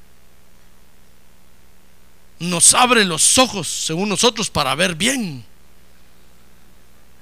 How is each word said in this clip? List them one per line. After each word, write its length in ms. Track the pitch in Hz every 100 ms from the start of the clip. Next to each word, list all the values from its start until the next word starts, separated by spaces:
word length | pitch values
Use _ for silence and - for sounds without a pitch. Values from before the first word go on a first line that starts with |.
| - - - - - - - - - - - - - - - - - - - - - - - -
Nos 340 | 170 175 - -
abre 280 | 247 247
los 340 | 196 156 - -
ojos, 280 | 254 202 147
según 420 | - - 160 208
nosotros, 400 | 185 240 233 190
para 260 | 165 139 139
ver 200 | 185 160
bien. 480 | 214 269 202 135 107 - - - - - - - - - - - - - - - - -